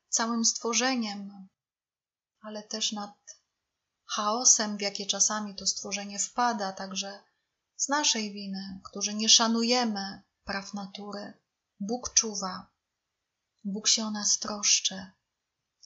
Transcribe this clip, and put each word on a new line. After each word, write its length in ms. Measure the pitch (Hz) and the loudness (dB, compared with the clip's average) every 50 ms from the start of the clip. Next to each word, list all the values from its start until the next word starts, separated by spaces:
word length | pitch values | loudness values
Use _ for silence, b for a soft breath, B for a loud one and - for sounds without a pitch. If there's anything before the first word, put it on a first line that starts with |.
| _ _ | _ _
całym 360 | - - 226 226 233 233 226 | 0 0 2 2 2 4 4
stworzeniem, 1000 | - - - - 226 233 220 247 262 262 240 220 208 202 202 196 196 202 196 190 - _ _ _ _ _ _ _ _ _ _ _ _ _ _ _ _ _ _ | 2 2 2 0 0 2 2 4 4 2 2 0 -2 -4 -8 -10 -12 -12 -16 -18 -20 _ _ _ _ _ _ _ _ _ _ _ _ _ _ _ _ _ _
ale 220 | - 214 214 214 208 | -14 -12 -10 -10 -8
też 280 | - 220 220 220 - | -8 -4 -2 0 0
nad 240 | 220 208 202 208 - _ _ - - - _ _ _ _ _ _ _ _ _ _ _ _ _ | 0 -2 -6 -8 -10 _ _ -20 -20 -20 _ _ _ _ _ _ _ _ _ _ _ _ _
chaosem, 720 | - - 220 208 208 220 247 262 - - - 214 208 208 | -6 -4 0 2 2 2 6 6 6 6 6 4 0 -2
w 40 | 196 | -2
jakie 240 | 202 202 202 - 196 | -2 -2 -2 -2 -2
czasami 500 | 196 - 196 - - 214 214 214 202 196 | -2 2 2 2 2 2 0 -4 -6 -8
to 120 | - 196 | -4 -2
stworzenie 520 | 190 - - - 202 190 202 202 202 202 196 | -2 -2 -2 -4 -6 -6 -6 -6 -6 -6 -4
wpada, 540 | - - - - 247 240 226 202 196 190 190 | -6 -2 0 2 2 2 2 0 -2 -4 -4
także 500 | - 196 190 190 196 196 196 202 202 - _ _ _ _ _ _ _ _ _ _ | -6 -8 -6 -6 -6 -6 -6 -10 -14 -20 _ _ _ _ _ _ _ _ _ _
z 140 | - - - | -4 -2 0
naszej 440 | 277 302 294 285 - 226 214 208 196 | 2 4 4 4 2 2 -2 -4 -6
winy, 480 | 202 202 196 190 190 196 196 190 190 - | -8 -8 -6 -6 -6 -8 -10 -10 -12 -14
którzy 300 | - - 202 202 208 208 | -10 -6 -4 -4 -2 -2
nie 160 | 214 220 220 | 0 6 6
szanujemy 960 | - - 233 220 226 233 233 233 247 254 240 226 208 196 196 196 196 - - _ _ _ _ | 8 8 8 6 4 2 4 4 4 4 4 2 0 -2 -4 -6 -10 -14 -18 _ _ _ _
praw 300 | - 196 196 190 - - | -8 -6 -6 -6 -8 -8
natury, 600 | 202 196 196 - 202 202 208 202 202 208 208 - _ _ _ _ _ _ _ _ - | -8 -8 -10 -10 -12 -10 -10 -10 -10 -10 -12 -14 _ _ _ _ _ _ _ _ -8
Bóg 340 | 196 202 240 247 - - - | -4 -2 -2 -2 -4 0 2
czuwa, 580 | - 233 220 208 190 190 185 185 185 - - _ _ _ _ _ _ _ _ _ _ _ _ _ _ _ _ _ _ - | 2 2 2 0 -4 -6 -6 -6 -8 -12 -16 _ _ _ _ _ _ _ _ _ _ _ _ _ _ _ _ _ _ -8
Bóg 240 | 202 190 220 - | -6 -6 -2 2
się 180 | - - 226 220 | 2 2 2 0
o 60 | 214 | -2
nas 280 | 214 208 202 - - - | -4 -2 0 0 0 0
troszczy, 720 | - 208 214 208 202 - - - - - 190 - 185 190 - _ _ _ _ _ _ _ _ _ _ _ _ _ - | -2 -4 -6 0 2 4 4 4 2 0 -4 -6 -10 -14 -18 _ _ _ _ _ _ _ _ _ _ _ _ _ -14